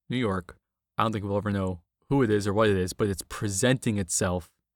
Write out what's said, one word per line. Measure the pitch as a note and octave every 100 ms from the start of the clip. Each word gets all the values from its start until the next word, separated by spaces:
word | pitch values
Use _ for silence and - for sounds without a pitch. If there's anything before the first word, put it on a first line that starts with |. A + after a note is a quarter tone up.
| -
New | B2
York. | A2+ F#2 - - _ _ _ -
I |
don't | A2
think | A2 G2+
we'll | G2+
ever | G2
know | G2+ F#2+ F2 _ _ -
who | C#3
it | A#2
is | G#2 G2+
or |
what | G2+ A2
it | G2
is, | F#2
but | - G#2+
it's | F#2+ -
presenting | - G#2+ G2 B2 B2+ B2 G#2
itself | F#2+ - G2 F2+ - _ _